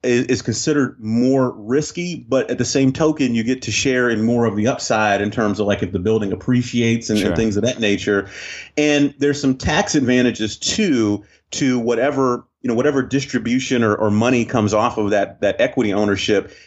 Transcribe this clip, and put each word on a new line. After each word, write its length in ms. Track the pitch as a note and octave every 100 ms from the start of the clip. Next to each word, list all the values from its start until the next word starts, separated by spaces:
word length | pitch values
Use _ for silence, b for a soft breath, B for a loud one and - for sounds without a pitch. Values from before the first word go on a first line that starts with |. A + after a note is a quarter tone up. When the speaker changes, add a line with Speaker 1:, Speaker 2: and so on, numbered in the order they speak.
Speaker 1:
is, 260 | B2 A#2+ B2+
is 140 | C3
considered 540 | - A2 - D3 C3 -
more 540 | A2 A2+ B2 C3+ B2+
risky, 720 | G#2+ G#2 C3+ D#3 - F3 D#3 A#2
but 200 | C3 -
at 80 | C3
the 60 |
same 300 | C3 C#3+ C3+
token, 420 | C3 D#3+ D3+ C3 A#2
you 80 |
get 180 | A2+ C3
to 80 | A#2+
share 380 | G#2 C#3 B2+ B2
in 140 | A2
more 220 | A2 A#2+ A#2
of 100 | G#2
the 120 | A2
upside 540 | B2+ - A2 G#2+ G2+
in 80 | G#2
terms 300 | A2 G#2+ G2+
of, 80 | G#2
like, 160 | G2
if 80 | G2
the 80 | F#2+
building 320 | F#2+ A2 G2+
appreciates 760 | G2 - B2 B2 A#2+ A#2 A2+ -
and, 100 | G#2+
and 80 | F#2+
Speaker 2:
Sure. 80 | E2+
Speaker 1:
things 220 | A2+ G2+
of 60 |
that 180 | - A#2
nature. 480 | G#2+ G2+ - G2+ G2 B B B B -
And 360 | D3+ D3 C#3+ C#3
there's 220 | C#3+ C#3
some 160 | C3+ C3
tax 360 | - D3+ G#3
advantages 640 | D#3 B2 B2 B2 A2 G#2+ -
too, 680 | - - G#3 B2+ G#2+ G2+ B B B
to 280 | - C#3 B2
whatever, 680 | A#2 A#2 C3+ C3+ C3 A#2+ - _
you 80 | B2
know, 60 | A#2
whatever 280 | C#3+ C#3
distribution 800 | B2 C3+ C3+ B2 A2 B2 C3 B2+
or, 100 | A2+
or 160 | G#2 G#2+
money 360 | G#2 A#2 B2+ A#2
comes 280 | B2 G#2
off 240 | G#2+ A#2+ A2+
of 120 | G#2
that, 320 | G#2 G2+ -
that 180 | G2+ -
equity 340 | C3 C3 A2
ownership. 600 | G2+ G#2 F#2+ - G2+ - B